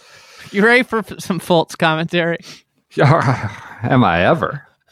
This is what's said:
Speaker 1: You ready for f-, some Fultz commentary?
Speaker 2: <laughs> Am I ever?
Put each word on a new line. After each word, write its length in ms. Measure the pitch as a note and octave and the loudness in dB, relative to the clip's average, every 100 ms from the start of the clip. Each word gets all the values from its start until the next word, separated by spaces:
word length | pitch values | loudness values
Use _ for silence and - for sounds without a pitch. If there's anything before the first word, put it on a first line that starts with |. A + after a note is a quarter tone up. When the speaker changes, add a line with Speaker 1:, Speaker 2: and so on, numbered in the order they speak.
| _ - - - - | _ -20 -20 -20 -8
Speaker 1:
You 140 | G3 A3+ | 0 2
ready 180 | B3 | 2
for 160 | - A3+ | 2 -4
f-, 200 | - - | -6 -10
some 200 | - E3 | -6 -6
Fultz 360 | - E3+ - - | 0 0 0 -2
commentary? 600 | E3 D#3 E3 F3 E3 E3 - - _ | -2 -2 -2 -2 -2 -6 -12 -20 _
Speaker 2:
<laughs> 280 | _ _ - | _ _ 0
Am 1080 | D3 D#3+ C#3+ B2+ G#2 - - - B2 C3 | 2 4 2 -2 -6 -12 -18 -10 0 2
I 220 | G2+ E2+ G#2 | 2 2 2
ever? 400 | D#3+ - C#3+ - _ _ | 0 -2 -8 -16 _ _